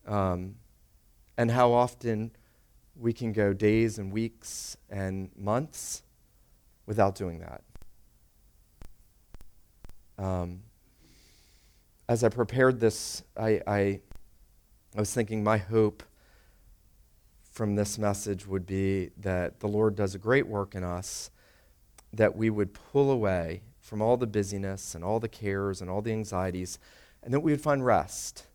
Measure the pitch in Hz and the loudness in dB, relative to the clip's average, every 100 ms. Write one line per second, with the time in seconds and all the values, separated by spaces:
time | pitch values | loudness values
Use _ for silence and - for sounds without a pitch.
0 | 107 104 95 90 92 104 - _ _ _ | -2 0 2 0 -6 -12 -20 _ _ _
1 | _ _ _ - 120 123 123 120 123 - | _ _ _ 0 2 6 6 6 4 0
2 | 120 110 113 - _ _ _ _ _ - | -4 -2 -4 -10 _ _ _ _ _ -4
3 | 117 117 117 107 101 98 107 110 113 107 | -2 -2 -2 2 2 4 4 4 2 -2
4 | 95 104 113 - - - - - _ 101 | -6 -4 -4 -8 -14 -12 -12 -16 _ -6
5 | 95 95 95 - 101 117 156 - - - | -4 -4 -8 -6 0 0 -2 -10 -10 -12
6 | _ _ _ _ _ _ _ _ - 107 | _ _ _ _ _ _ _ _ -6 2
7 | 98 98 92 82 82 - _ - - - | 2 2 -8 -8 -12 -16 _ -16 -14 -16
8 | - _ _ _ _ _ _ _ - - | -20 _ _ _ _ _ _ _ -16 -16
9 | - _ _ - - - - _ - - | -20 _ _ -20 -20 -20 -20 _ -16 -16
10 | - - 95 92 87 90 - _ _ _ | -18 -8 -4 -2 -4 -8 -16 _ _ _
11 | - - - _ _ _ _ _ _ _ | -20 -20 -20 _ _ _ _ _ _ _
12 | - 120 117 120 113 127 131 123 110 - | -2 2 2 2 -2 4 4 6 0 0
13 | - - - - 110 107 - 101 98 101 | -8 -10 -12 -4 0 0 2 0 0 -2
14 | _ - - _ _ _ _ _ _ 104 | _ -18 -18 _ _ _ _ _ _ -4
15 | 104 123 107 110 104 110 95 113 107 - | -2 -2 -2 -2 2 0 2 2 2 0
16 | - _ _ _ _ _ - - _ _ | -20 _ _ _ _ _ -20 -20 _ _
17 | _ _ _ _ - - 107 101 104 - | _ _ _ _ -20 -4 0 0 0 0
18 | 104 101 104 95 98 95 90 95 95 98 | 0 0 -4 -6 -4 -6 -2 0 0 0
19 | 90 - 98 92 87 - 107 104 110 101 | -4 -6 -2 -2 -2 -4 -2 2 2 2
20 | 98 95 107 131 104 104 98 98 90 87 | -2 -2 2 2 2 -4 -4 -6 -6 -6
21 | - - - _ _ _ _ _ _ - | -8 -12 -14 _ _ _ _ _ _ -20
22 | _ 107 107 - 110 104 95 - - 143 | _ 2 2 4 0 2 -2 -4 -2 2
23 | 139 131 104 90 82 90 - _ - 107 | 4 4 2 2 -2 -8 -12 _ -10 0
24 | 110 123 120 107 98 98 98 95 - 82 | 4 4 4 0 -2 -4 -6 -6 -10 -6
25 | 87 113 110 - 101 98 98 92 90 95 | -2 -2 -2 -6 -4 -2 -2 -4 -4 -4
26 | 107 110 107 92 95 90 90 - - - | -2 -4 -4 -4 -2 -4 -8 -10 -18 -20
27 | - _ - 135 156 147 151 139 127 98 | -20 _ -2 0 2 2 2 2 4 4
28 | 82 - - - - | 2 -8 -12 -14 -20